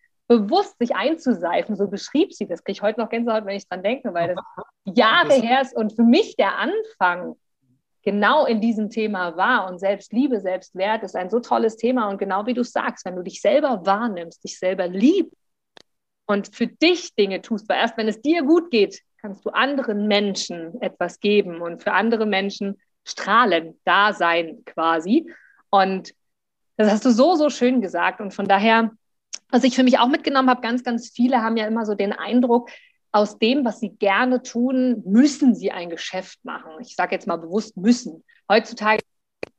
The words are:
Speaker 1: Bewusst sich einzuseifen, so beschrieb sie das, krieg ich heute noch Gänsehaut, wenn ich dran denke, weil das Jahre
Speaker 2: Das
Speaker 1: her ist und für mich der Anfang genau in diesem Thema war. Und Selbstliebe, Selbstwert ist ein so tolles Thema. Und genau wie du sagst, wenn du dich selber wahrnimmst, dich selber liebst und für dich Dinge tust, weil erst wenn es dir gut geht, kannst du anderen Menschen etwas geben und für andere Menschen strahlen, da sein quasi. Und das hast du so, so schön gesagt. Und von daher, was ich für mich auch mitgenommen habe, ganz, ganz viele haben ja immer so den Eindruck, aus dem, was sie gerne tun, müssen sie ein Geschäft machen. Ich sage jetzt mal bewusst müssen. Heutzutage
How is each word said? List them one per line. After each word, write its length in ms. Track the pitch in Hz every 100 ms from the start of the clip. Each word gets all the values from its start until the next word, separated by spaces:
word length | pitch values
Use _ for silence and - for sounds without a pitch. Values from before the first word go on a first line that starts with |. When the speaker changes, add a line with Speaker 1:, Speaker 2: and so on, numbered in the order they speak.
| _ _ _
Speaker 1:
Bewusst 500 | 233 202 349 403 _
sich 160 | 240
einzuseifen, 800 | 185 240 320 262 190 170 175 175 196
so 120 | 196
beschrieb 460 | 196 - 277 381
sie 120 | - 190
das, 160 | 170
krieg 140 | - 202
ich 60 |
heute 180 | 208 220
noch 80 | 220
Gänsehaut, 380 | 233 240 220 196
wenn 100 | 196
ich 120 | -
dran 140 | 180
denke, 300 | 196 262 233
weil 220 | 175 170
das 100 | 175 - - - _ - 180
Jahre 320 | 320 339 330
Speaker 2:
Das 140 | 269
Speaker 1:
her 200 | 226 262
ist 120 | 254
und 200 | 233 214
für 80 | 214
mich 340 | 233 285 - -
der 220 | 196 175
Anfang 760 | 233 427 440 - 180 175 175 - _ _ _ _ _ _ -
genau 400 | 202 208 302 247
in 140 | 220
diesem 280 | 226 214 208
Thema 480 | 226 214 196 180 165
war. 320 | 208 247 185
Und 120 | 180
Selbstliebe, 600 | 196 196 - 220 277 226
Selbstwert 600 | 185 185 - 180 196 220
ist 140 | 190 214
ein 120 | 180
so 120 | 220
tolles 360 | 240 233 220 220
Thema. 320 | 233 254 208
Und 100 | 294
genau 280 | 196 190 214
wie 80 |
du 80 | 247
sagst, 420 | 240 - - 240
wenn 120 | 185 180
du 60 |
dich 200 | 180 170
selber 420 | 196 262 294 220
wahrnimmst, 600 | 175 196 240 175 170 -
dich 140 | - -
selber 280 | 185 190 180
liebst 500 | 185 247 392 - _ _ _ _ _ _ _ _ _
und 300 | - 202 196
für 140 | - 233
dich 460 | - 320 349 - -
Dinge 260 | 196 185
tust, 260 | - 214 -
weil 100 | 165
erst 180 | 233 240
wenn 100 | 214
es 160 | 214
dir 200 | 285 339
gut 260 | 277 339 339
geht, 320 | 226 190 - _ _
kannst 240 | 208 196
du 60 | -
anderen 560 | 185 254 277 247 208 208
Menschen 760 | 208 208 190 - 175 165 170
etwas 380 | 190 - 175 -
geben 420 | 208 208 185 170
und 220 | 170 170
für 100 | -
andere 340 | - 220 226 214
Menschen 540 | 190 196 - 196 202 _ _
strahlen, 760 | - - - 220 240 165 165 -
da 280 | - 180 208
sein 500 | 202 170 170 165 147
quasi. 640 | - - 165 165 170 277 - - _ _ _
Und 440 | 196 190 190 - _ _ _ _ _ _ -
das 140 | 214
hast 120 | 208
du 60 | 254
so, 240 | 220 302
so 160 | 349 302
schön 300 | - 247 254
gesagt. 400 | 190 175 180 190
Und 120 | 202
von 140 | - 196
daher, 460 | 196 220 226 220 - _ _ _ - _
was 140 | 254
ich 100 | 262
für 80 | 254
mich 160 | 254 247
auch 100 | 240
mitgenommen 400 | 302 311 269 262
habe, 120 | 247
ganz, 240 | 226 247
ganz 260 | 247 233 -
viele 320 | - 254 254
haben 140 | 220 226
ja 100 | 214
immer 180 | 226
so 120 | 214 202
den 160 | 202
Eindruck, 580 | - 202 240 247 240 240 - _ _ _ 208
aus 220 | 208 -
dem, 260 | 220 277
was 160 | 240 202
sie 160 | 202 -
gerne 460 | 196 196 254 254
tun, 600 | 254 233 254 262 254 220 180
müssen 480 | 214 285 - 269
sie 180 | 185 190
ein 160 | 185 175
Geschäft 560 | 165 - 185 185 -
machen. 280 | - 156 160 156
Ich 140 | - -
sage 180 | 180
jetzt 120 | 180 196
mal 120 | 170
bewusst 360 | 165 196 214 -
müssen. 440 | 196 240 165 160 _ _ -
Heutzutage 560 | 214 220 240 214 214 - _ _ _ -